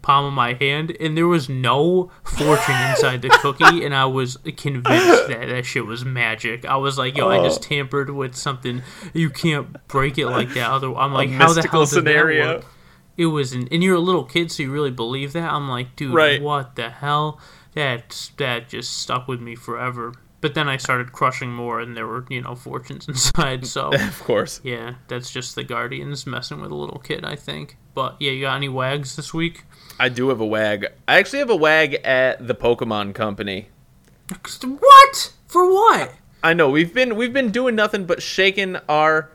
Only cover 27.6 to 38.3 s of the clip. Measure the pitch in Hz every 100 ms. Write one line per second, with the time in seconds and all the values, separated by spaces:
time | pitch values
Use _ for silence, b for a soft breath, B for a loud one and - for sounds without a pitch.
27.6 | 143 - _ - 131 - 143 131 135 131
28.6 | 139 131 127 143 135 - - 160 170 -
29.6 | - B B - 127 123 131 117 107 107
30.6 | 107 104 101 - - 160 196 277 262 190
31.6 | 156 156 151 139 - 131 131 - 120 107
32.6 | 120 120 117 107 98 95 110 101 104 95
33.6 | 101 _ _ _ _ _ - - - -
34.6 | 254 277 523 554 539 - - - _ 349
35.6 | 370 381 453 254 - - _ _ 160 170
36.6 | 143 147 170 254 254 214 247 269 247 226
37.6 | 254 220 208 208 175 170 -